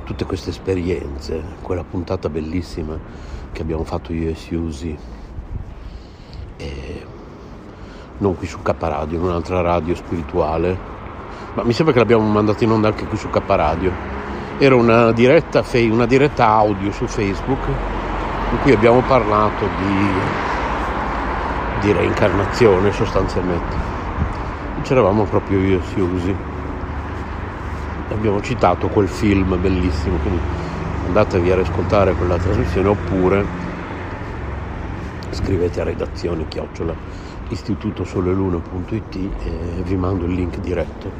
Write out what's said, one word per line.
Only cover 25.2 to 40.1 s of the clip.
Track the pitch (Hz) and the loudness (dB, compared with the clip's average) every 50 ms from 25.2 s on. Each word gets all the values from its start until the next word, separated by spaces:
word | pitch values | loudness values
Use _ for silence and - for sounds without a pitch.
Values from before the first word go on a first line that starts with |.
| 104 | 2
proprio | 87 - 101 - - 95 98 | 2 2 0 0 2 0 2
io | 95 95 95 90 | 4 4 2 2
e | 82 - - | 0 -2 -2
Siusi. | 110 95 87 90 92 87 92 98 90 - - - - - - - - - - - - - - - - - - - - - - - - - - - - - - - - - - | 0 0 0 0 0 0 -2 -2 -2 -4 -8 -8 -8 -8 -6 -6 -6 -6 -6 -6 -8 -6 -8 -8 -8 -8 -8 -8 -8 -8 -8 -8 -8 -8 -8 -8 -6 -6 -8 -6 -8 -6 -4
Abbiamo | 104 104 107 110 95 104 | -4 0 2 2 2 2
citato | 101 - 123 101 - 92 90 90 - | 0 -2 0 2 4 4 4 4 0
quel | 95 - 107 101 90 | 2 4 4 2 2
film | - - - 107 98 98 95 92 92 87 | 0 0 2 4 4 4 4 2 2 2
bellissimo, | 90 95 95 92 90 92 - - - 98 90 | 2 2 2 2 2 0 0 0 0 0 0
quindi | 82 73 - 92 82 - - - - - - - - - - - - - | 0 0 0 0 0 -2 -2 -4 -4 -4 -6 -6 -6 -6 -4 -4 -4 -2
andatevi | 92 90 104 107 - - 92 85 90 | 0 4 4 2 4 2 2 4 4
a | 95 | 4
riascoltare | 92 92 - - - 90 90 104 104 95 95 87 | 2 2 0 0 -2 0 2 4 4 4 4 4
quella | 80 90 90 90 | 2 0 0 0
trasmissione | 87 87 95 90 87 - 87 - 95 92 | 0 2 0 2 2 0 0 0 2 4
oppure | 98 104 101 - - 104 95 90 92 95 101 101 - - - - - - - - - - - - - - - - - - - - - - - - - - - - - - - - - - - - - | 4 2 2 0 -2 0 2 4 4 4 4 2 0 -4 -6 -6 -6 -8 -8 -8 -8 -8 -8 -8 -8 -8 -8 -8 -8 -8 -8 -6 -6 -6 -8 -8 -8 -8 -8 -8 -8 -8 -8 -8 -8 -10 -10 -8 -8
scrivete | - - - - 95 85 87 87 - 90 | -6 -4 -2 0 0 2 0 0 0 -2
a | 85 | -2
redazione | 82 80 80 82 76 - - - 85 85 82 76 | -2 -2 -2 -4 -6 -6 -6 -4 -2 -2 -2 -4
chiocciola | 71 - - - - - - 87 82 80 - - - - - - - - - - - | -6 -6 -8 -8 -8 -6 -6 -4 -4 -4 -6 -8 -12 -12 -12 -12 -12 -12 -12 -8 -8
istitutosoleluna | - - - - 104 - - 107 92 - 92 - - 107 90 90 92 98 95 95 87 85 | -8 -8 -4 -4 -4 -2 -2 -6 -4 -4 -6 -2 -2 0 2 2 2 2 2 0 0 -2
punto | 82 - - 92 87 - 113 | -4 -6 -8 -8 -6 -4 -4
it | 110 - - - | -6 -6 -6 -6
e | 95 92 98 - - - 90 82 80 85 87 85 90 90 | -6 -4 -4 -4 -4 -4 -6 -4 -4 -6 -6 -4 -6 -4
vi | 87 98 | -2 -2
mando | 92 92 92 | 0 0 0